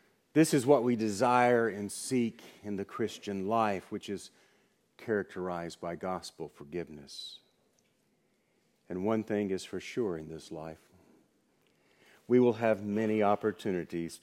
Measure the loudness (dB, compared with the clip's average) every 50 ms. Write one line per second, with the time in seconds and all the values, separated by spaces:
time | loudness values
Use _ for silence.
0 | _ _ _ _ _ _ 4 4 4 6 4 4 6 6 4 6 4 2 2 2
1 | 0 -2 0 0 2 4 4 6 6 6 6 4 4 2 -2 -4 -6 -6 -8 -10
2 | -4 -2 0 0 0 0 -4 -8 -16 -20 -20 -14 -8 -6 -6 -6 -6 -8 -6 -4
3 | -4 -4 -6 -8 -8 -6 -6 -4 -2 0 0 2 2 2 0 -4 -6 -8 -10 -10
4 | -8 -8 -8 -8 -10 -14 _ _ _ _ _ _ _ _ _ _ _ _ _ -12
5 | -4 -2 0 0 0 -2 -6 -8 -6 -4 -4 -6 -6 -8 -10 -8 -8 -8 -6 -6
6 | -4 -4 -4 -6 -8 -10 -12 -12 -12 -12 -12 -16 -14 -10 -8 -8 -8 -8 -12 -16
7 | -16 -16 -16 -16 -14 -16 -16 -18 _ _ _ _ _ _ _ _ _ _ _ _
8 | _ _ _ _ _ _ _ _ _ _ _ _ _ _ _ _ _ -10 -6 -2
9 | 0 0 0 0 0 0 0 0 0 0 -2 -4 -4 -6 -8 -10 -10 -6 -4 -2
10 | -2 -2 -4 -4 -8 -10 -12 -14 -12 -12 -12 -12 -10 -12 -14 -14 _ _ -20 -20
11 | _ _ _ _ _ _ _ _ _ _ _ _ _ _ _ _ _ _ _ _
12 | _ _ -20 _ _ 4 6 6 8 6 4 4 2 2 2 2 0 -2 0 0
13 | 2 2 2 4 4 4 4 2 2 -2 -2 -2 -2 -2 -2 -2 -4 -4 -6 -6
14 | -6 -6 -8 -12